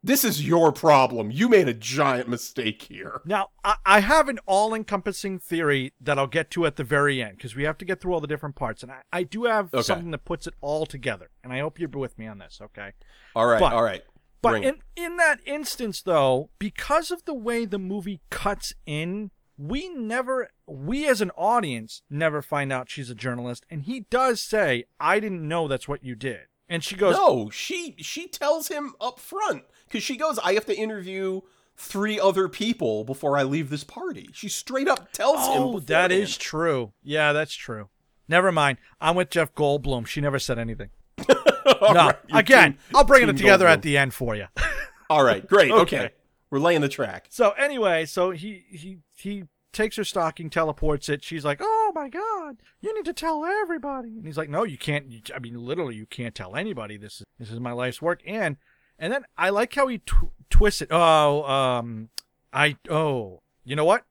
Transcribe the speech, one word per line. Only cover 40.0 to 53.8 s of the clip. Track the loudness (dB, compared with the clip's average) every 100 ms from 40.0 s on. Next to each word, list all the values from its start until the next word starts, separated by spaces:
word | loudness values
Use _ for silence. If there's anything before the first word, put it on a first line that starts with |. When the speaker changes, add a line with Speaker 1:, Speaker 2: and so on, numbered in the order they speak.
| -6
Speaker 2:
She | -4
never | -2 -2
said | -2 -4
anything. | -4 -8 -12 _ _ -12
Speaker 1:
<laughs> | 2 6 6 4 2 6
All | 6
Speaker 2:
No, | 8 6
Speaker 1:
right, | 4 0
you're | 2
Speaker 2:
again, | 8 10 8
Speaker 1:
team, | 4 2
Speaker 2:
I'll | 4
bring | 8 8
it | 8
Speaker 1:
team | 4
Speaker 2:
together | 6 8 8
Speaker 1:
Goldblum. |
Speaker 2:
at | 6
the | 4 0
end | 0
for | -2 -6 -6
you. | -8 -6 -4 -4
<laughs> | -10 _ _
Speaker 1:
All | 4
right, | 6 4 4
great. | 6 8
Okay. | 6 4 0
Speaker 2:
Okay. | -4 _ _ _ _
Speaker 1:
We're | 0
laying | 2 4
the | 2
track. | -2 -6 -6 _
Speaker 2:
So | 2 2
anyway, | 2 -2 0 0 0 -2
so | -2 -2
he, | -2 -12 -16 _
he, | -20 -18 -18 _
he | _ -12 -10 -14 _ _
takes | -4 -4 -2
her |
stocking, | -4 -2 -2 -4 -6
teleports | -2 -2 -2 -2 -2 -2
it. | -6
She's | -6 -6
like, | -4 -2
"Oh | 0 0 0
my | -2 -8
God, | -8 -6 -6 -10 -16 _ _
you | -8
need | -6
to | -8
tell | -6 -4 -4
everybody." | -4 -4 -4 -6